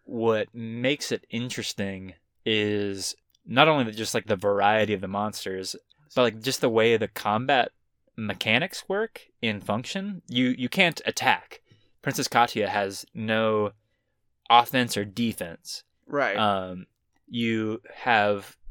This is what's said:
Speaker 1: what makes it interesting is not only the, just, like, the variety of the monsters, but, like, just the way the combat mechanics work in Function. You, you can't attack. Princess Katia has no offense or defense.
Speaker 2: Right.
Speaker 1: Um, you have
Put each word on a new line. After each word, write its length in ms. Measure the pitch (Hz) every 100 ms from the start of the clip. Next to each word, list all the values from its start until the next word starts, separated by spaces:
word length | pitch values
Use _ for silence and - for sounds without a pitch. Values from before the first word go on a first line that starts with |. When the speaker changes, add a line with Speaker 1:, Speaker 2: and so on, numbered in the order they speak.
Speaker 1:
what 500 | - 117 113 110 104
makes 580 | 117 113 117 123 147 -
it 120 | 110 -
interesting 840 | 117 123 123 110 - 98 95 95 - _ _ -
is 720 | 110 104 104 101 98 92 - _ _ -
not 220 | 120 156
only 160 | 151 117
the, 60 |
just, 220 | 107 110
like, 120 | 117 110
the 80 | 101
variety 580 | 101 101 101 110 107
of 80 | 104
the 60 | 95
monsters, 680 | 98 104 101 98 92 92 - _ _ _ -
but, 60 |
like, 180 | 120 110
just 180 | 117 131
the 80 | 135
way 280 | 113 113 113
the 100 | 104
combat 640 | - 107 107 131 139 117 _ _ _ _ -
mechanics 680 | 107 95 113 113 180 - -
work 320 | 196 220 - - -
in 200 | 113 104
Function. 600 | - 107 127 196 202 190 -
You, 220 | 120 127 127
you 100 | 123
can't 320 | - 180 151 -
attack. 560 | - 127 104 - - _ _ _ _
Princess 260 | - 131 131
Katia 400 | 123 117 117 98
has 380 | 104 98 98 -
no 580 | - 110 110 110 107 104 - _ _ _ _ _ _ -
offense 480 | 117 120 131 117 -
or 80 | 104
defense. 800 | 98 117 - 87 82 - - - _ -
Speaker 2:
Right. 280 | 143 123 101
Speaker 1:
Um, 500 | 107 98 92 92 92 _ _ _ -
you 540 | 120 117 110 107 110 -
have 640 | - - 113 104 101 - - -